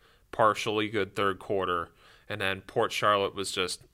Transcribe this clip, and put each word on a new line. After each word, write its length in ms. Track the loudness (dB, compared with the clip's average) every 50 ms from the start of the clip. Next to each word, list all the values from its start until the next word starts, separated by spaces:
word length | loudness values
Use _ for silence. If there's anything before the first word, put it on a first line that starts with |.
| _ _ _ _ _ _
partially 560 | 0 4 4 4 4 2 -2 -2 -2 -2 -2 0
good 280 | 0 -2 -2 -2 0
third 240 | 0 0 0 0 -2
quarter, 500 | -4 -4 -2 0 0 0 0 -2 -4 -6 _ _ -20 -20 -20 -20 _ -10
and 120 | -6 -4
then 200 | -2 -2 -4 -4
Port 300 | -8 -6 -2 0 0 0
Charlotte 420 | 0 2 4 4 4 4 4 0 -2
was 180 | -4 -6 -4
just, 300 | -2 -2 -2 -2 -4 -8 -12 -18